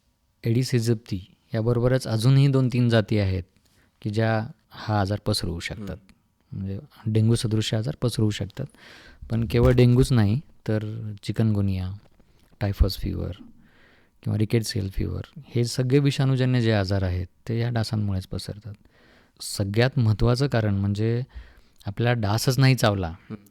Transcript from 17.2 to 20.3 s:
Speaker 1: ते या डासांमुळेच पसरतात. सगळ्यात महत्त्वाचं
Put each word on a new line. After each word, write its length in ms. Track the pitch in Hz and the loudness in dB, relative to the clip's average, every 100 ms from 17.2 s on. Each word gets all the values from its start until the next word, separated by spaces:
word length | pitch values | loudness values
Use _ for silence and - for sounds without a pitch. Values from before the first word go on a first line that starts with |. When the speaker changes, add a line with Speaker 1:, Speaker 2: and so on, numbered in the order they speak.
| 87 _ - | -6 _ -6
Speaker 1:
ते 100 | 113 | -4
या 120 | 117 | -2
डासांमुळेच 560 | 120 107 107 101 95 92 | -2 -2 -2 -2 -2 -6
पसरतात. 480 | 98 - 101 104 104 _ _ _ _ _ - | -8 -10 -12 -16 -18 _ _ _ _ _ -16
सगळ्यात 580 | - - 98 101 123 135 | -10 -6 -2 2 2 2
महत्त्वाचं 480 | 110 104 113 | 2 2 2